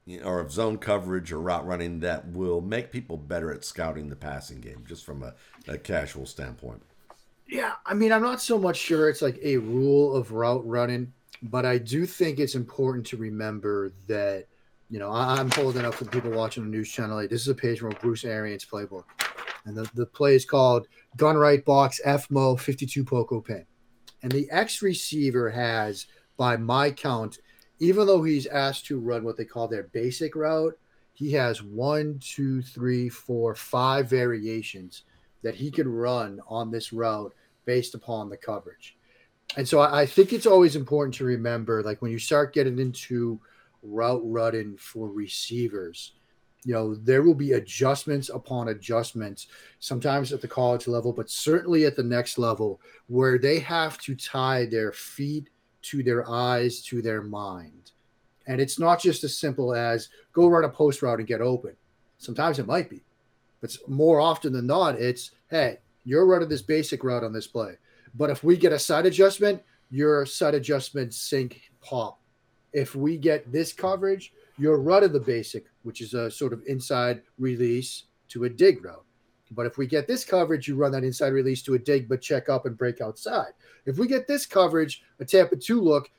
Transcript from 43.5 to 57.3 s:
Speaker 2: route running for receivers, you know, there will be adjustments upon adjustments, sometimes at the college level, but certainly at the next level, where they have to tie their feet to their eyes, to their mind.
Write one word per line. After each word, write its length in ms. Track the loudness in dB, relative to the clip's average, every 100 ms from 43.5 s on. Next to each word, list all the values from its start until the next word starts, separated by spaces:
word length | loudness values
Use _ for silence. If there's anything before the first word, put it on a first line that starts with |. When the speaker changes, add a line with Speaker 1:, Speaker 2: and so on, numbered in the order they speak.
| _ _ _
Speaker 2:
route 400 | -8 -2 0 0
running 520 | -2 0 0 -2 -6 -12
for 300 | -14 -10 -8
receivers, 1080 | -8 -8 -8 -6 -4 -4 -4 -10 -12 -18 _ _ _ _ _
you 80 | -4
know, 220 | -2 -2
there 280 | -2 4 6
will 120 | 6
be 180 | 4 4
adjustments 800 | 0 -2 0 0 0 -2 -4 -4
upon 380 | -10 -6 -4 -4
adjustments, 800 | -6 -2 -2 -2 -6 -10 -10 -18 -20 -20 _
sometimes 540 | -8 -4 0 0 -2
at 80 | -6
the 80 | -6
college 400 | 0 2 2 0
level, 240 | -2 -2
but 180 | -4 -6
certainly 540 | -4 2 2 4 4
at 100 | 4
the 80 | 2
next 360 | 0 0 -2 -2
level, 420 | 0 0 -2 -6 -14 -20 -4
where 320 | 2 4 4
they 200 | 4 2
have 380 | 0 -2 -2 -4
to 180 | -10 -10
tie 480 | -8 -2 0 0
their 260 | 0 -2 -2
feet 600 | -6 -12 -8 -6 -6 -10 _ _ _
to 200 | -8 -2
their 260 | 0 0 0
eyes, 520 | 0 2 2 0 -2
to 220 | -8 -6
their 180 | -2 -4
mind. 720 | -6